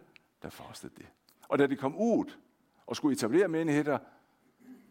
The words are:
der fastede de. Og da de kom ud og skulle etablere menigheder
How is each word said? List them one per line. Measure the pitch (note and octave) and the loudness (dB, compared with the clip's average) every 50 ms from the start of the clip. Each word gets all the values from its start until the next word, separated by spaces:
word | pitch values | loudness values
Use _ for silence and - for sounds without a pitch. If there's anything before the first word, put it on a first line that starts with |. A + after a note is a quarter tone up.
| - _ - - _ _ _ _ | -10 _ -20 -20 _ _ _ _
der | - - | -16 -16
fastede | - - - - - - - - - - | -16 -16 -18 -18 -18 -16 -18 -18 -18 -20
de. | - - _ _ _ _ _ _ - - | -20 -20 _ _ _ _ _ _ -4 0
Og | - C#3 | 2 4
da | C#3 C3+ | 4 2
de | C3+ | 2
kom | - C3+ C3+ D3+ | 0 -2 -4 -2
ud | F3 G#3+ A#3 A3 C3 F#2+ - - - _ _ _ _ _ _ _ _ _ | 0 0 2 2 2 0 -2 -6 -16 _ _ _ _ _ _ _ _ _
og | - A#2+ | -10 -6
skulle | - - D3 B2+ | -2 0 0 0
etablere | G2+ B2+ G#2+ A#2+ F3 G3+ F3+ | 0 0 2 4 4 4 4
menigheder | D#3+ D#3+ E3 D#3+ C#3+ D3 D3+ D3 C#3+ A#2+ - - - _ _ _ _ _ _ _ _ _ - - - - - _ | 2 0 0 0 0 0 2 0 -2 -2 -4 -8 -20 _ _ _ _ _ _ _ _ _ -20 -20 -20 -20 -20 _